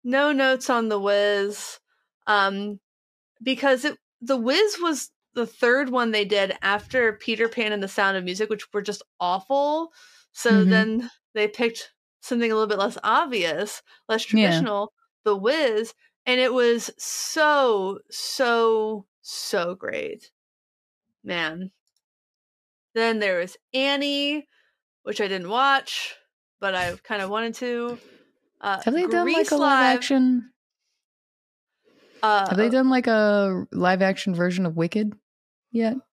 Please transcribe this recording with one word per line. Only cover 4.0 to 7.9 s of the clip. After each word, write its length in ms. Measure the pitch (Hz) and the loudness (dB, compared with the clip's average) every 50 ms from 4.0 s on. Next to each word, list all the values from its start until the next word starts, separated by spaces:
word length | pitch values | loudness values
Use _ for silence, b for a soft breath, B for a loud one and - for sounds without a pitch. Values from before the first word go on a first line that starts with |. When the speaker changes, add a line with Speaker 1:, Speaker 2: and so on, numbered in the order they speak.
| _ _ _ _ | _ _ _ _
Speaker 1:
The 140 | 240 233 269 | -2 -2 -2
Wiz 400 | 247 226 240 285 359 440 415 392 349 | 0 2 0 2 4 2 2 0 -2
was 280 | 349 339 311 254 - - _ _ _ _ _ | -2 -2 -2 -4 -6 -14 _ _ _ _ _
the 140 | 240 233 | -6 -6
third 420 | 233 - - - 240 240 269 285 254 | -6 -2 0 2 2 4 2 0 0
one 220 | 247 254 240 226 | -2 -2 0 0
they 140 | 220 214 202 | 0 0 0
did 320 | 196 208 202 196 190 - - | 2 0 0 0 0 -4 -2
after 520 | - 190 202 208 - - - 254 233 220 214 | 0 0 0 -2 -4 -4 -2 0 0 0 -2
Peter 340 | - - - 226 214 233 | -4 -6 -6 -2 -2 -2
Pan 240 | 226 226 240 226 214 | -2 -2 -4 -4 -2
and 100 | 214 208 | -2 -4
the 60 | 196 | -6
Sound 300 | 196 | -6